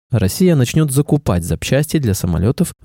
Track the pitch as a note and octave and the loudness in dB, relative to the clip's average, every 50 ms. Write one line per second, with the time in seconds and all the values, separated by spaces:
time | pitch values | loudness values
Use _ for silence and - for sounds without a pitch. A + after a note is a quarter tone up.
0 | _ - - A2 F#2 F#2+ - - F#3 F3+ E3 C#3+ B2 - - D#3 D#3 C#3+ C3 C#3 | _ -4 -2 0 0 0 0 2 2 2 4 2 2 0 2 0 0 0 0 0
1 | D3 - D#3 D3 - - F#2+ F2 E2 F2 E2+ - - - C3 C3+ D#3 - - D#3+ | 0 0 0 -2 0 0 -2 -2 -2 -2 -4 -4 -2 0 0 0 0 0 -2 -2
2 | C3+ G#2+ F#2+ - - F#2 E2 D#2+ F2 A2+ C#3+ - F3 - - _ - | 0 0 -2 0 -2 -2 0 0 0 0 0 0 -2 -4 -6 _ -4